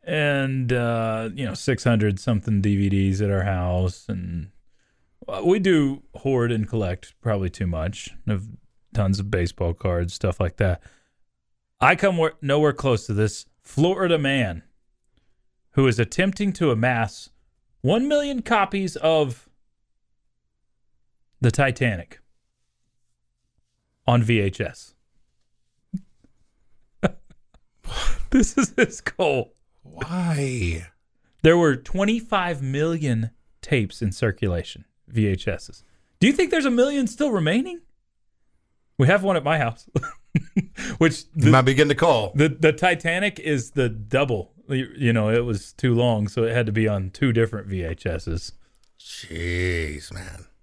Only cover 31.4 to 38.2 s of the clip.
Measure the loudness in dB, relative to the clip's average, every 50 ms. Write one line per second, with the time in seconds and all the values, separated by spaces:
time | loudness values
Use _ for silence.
31.4 | 6 6 6 6 6 4 2 0 -2 -4 -2 0 0 0 0 -2 -2 -2 -2 -2
32.4 | 0 -2 -4 -4 -4 -4 -2 -2 0 0 -2 -2 -2 -2 -2 -2 -2 -6 _ _
33.4 | _ _ _ _ -6 -2 0 0 0 -2 -4 -4 -4 -4 -2 -2 -2 -2 -2 -2
34.4 | -2 -2 -2 -2 -6 -8 -14 -18 -20 _ _ _ _ -6 -2 0 2 2 0 -2
35.4 | -4 -6 -8 -8 -10 -18 -20 -20 _ _ _ _ _ _ _ _ 4 4 4 4
36.4 | 0 2 2 0 2 2 2 2 2 2 2 -2 -2 -4 -2 -2 -2 0 0 0
37.4 | 0 2 0 0 -2 -2 -8 -12 _ _ _ _ _ _ _ _